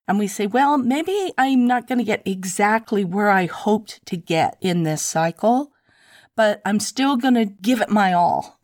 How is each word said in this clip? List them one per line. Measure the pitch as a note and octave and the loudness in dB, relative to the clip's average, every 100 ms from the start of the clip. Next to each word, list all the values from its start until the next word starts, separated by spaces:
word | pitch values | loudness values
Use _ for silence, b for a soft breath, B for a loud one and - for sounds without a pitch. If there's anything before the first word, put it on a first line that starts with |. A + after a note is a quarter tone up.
| - | -4
And | G3+ | -2
we | G3+ | -2
say, | - G#3 | -4 -2
"Well, | A#3+ C#4 D4 | 2 2 2
maybe | A#3+ C#4 F4 G4+ F#4 - | 0 -2 -2 -4 -4 -2
I'm | C4+ C4 A#3+ | 2 2 2
not | B3 A#3+ | 0 -2
gonna | B3 | -4
get | A3 G#3 - | -2 -4 -4
exactly | F#3+ F#3 - G#3 A3 - G3+ | -6 -6 -2 0 0 0 -2
where | F#3 F#3+ G#3 | -2 0 2
I | G3 F3+ | 2 0
hoped | - - G#3+ - - - | -4 0 0 -2 -18 -10
to | F3 | -8
get | - E3 C#3+ - | -2 0 0 -2
in | F#3+ F3 | -2 0
this | D#3 D#3 | 0 -2
cycle, | - D#3+ E3 E3 G#3+ B3+ D4 b b b b b b - | -4 -2 -2 0 0 0 -2 b b b b b b 0
but | G#3+ - | 0 0
I'm | F#3+ G#3 | -2 -2
still | - - C4+ C#4 | -2 -2 0 2
gonna | C4 A#3+ G#3 | 2 2 2
give | - G3 B3+ | -2 0 0
it | G#3 | 2
my | G#3+ G3 | 2 2
all | F3 E3+ C#2 - _ | 2 2 0 -6 _